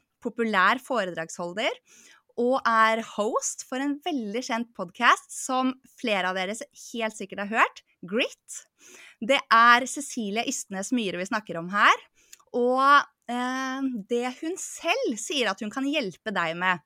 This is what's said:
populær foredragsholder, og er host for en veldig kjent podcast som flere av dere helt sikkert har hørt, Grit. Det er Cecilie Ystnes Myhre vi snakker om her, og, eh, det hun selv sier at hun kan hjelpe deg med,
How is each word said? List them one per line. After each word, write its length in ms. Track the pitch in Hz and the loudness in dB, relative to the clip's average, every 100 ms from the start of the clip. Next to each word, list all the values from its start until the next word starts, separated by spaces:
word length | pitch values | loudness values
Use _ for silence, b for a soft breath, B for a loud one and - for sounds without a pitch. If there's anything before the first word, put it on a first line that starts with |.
| _ _ | _ _
populær 580 | 240 214 226 202 190 254 | -10 -4 0 4 4 4
foredragsholder, 960 | - 247 190 165 165 - 175 185 269 494 B B B B B - | -2 -2 -2 -4 -8 -8 -8 -4 -4 -4 B B B B B -2
og 240 | 240 262 | 2 2
er 400 | 233 226 220 226 | 2 4 4 4
host 640 | 220 - 214 440 - - - | -2 -4 -2 0 -4 -8 -8
for 160 | 254 | -4
en 160 | 285 285 | -2 -4
veldig 400 | 359 294 214 220 | -4 -4 -4 -6
kjent 320 | 254 226 233 | -4 -4 -4
podcast 560 | - 180 - 240 359 - | -8 -10 2 4 4 2
som 440 | - - 262 254 262 _ _ | -12 -4 0 0 -2 _ _
flere 320 | 240 202 180 | -2 0 0
av 40 | 185 | -2
dere 200 | 185 226 | -4 -6
helt 600 | - - - 233 220 - | -10 -16 -12 -6 -6 -6
sikkert 280 | 196 196 | -12 -8
har 160 | 202 226 | -4 2
hørt, 240 | 381 - _ _ | 2 0 _ _
Grit. 640 | 175 214 330 - - - - _ B B B B | -4 -2 -2 -6 -18 -18 -18 _ B B B B
Det 200 | 220 277 - | 0 0 4
er 340 | 226 233 240 254 | 6 8 6 4
Cecilie 540 | - - - 208 214 233 | -8 -8 -6 -4 -4 -4
Ystnes 460 | 247 - 196 196 247 | -6 -6 -6 -2 -2
Myhre 240 | 202 175 | -2 -4
vi 80 | 185 | -4
snakker 300 | 220 208 165 | -4 -4 -8
om 80 | 175 | -4
her, 220 | 202 254 466 - B B B B 247 | 2 4 4 -2 B B B B 0
og, 480 | 247 254 269 285 - _ - | 2 4 6 6 4 _ -8
eh, 540 | 240 247 262 262 262 269 240 190 | -4 -4 -4 -4 -4 -4 -4 -2
det 220 | 240 247 254 | -2 -2 -6
hun 160 | 320 381 | -8 -8
selv 640 | - - 330 453 466 214 | -10 -8 -2 0 0 -4
sier 300 | - 302 214 | -4 -2 -2
at 80 | 196 | -2
hun 100 | 214 | -6
kan 140 | 269 | -4
hjelpe 480 | 277 302 202 - 220 | -2 -2 -4 -6 -6
deg 240 | 196 170 170 | -2 -2 0
med, 240 | 185 180 | 0 0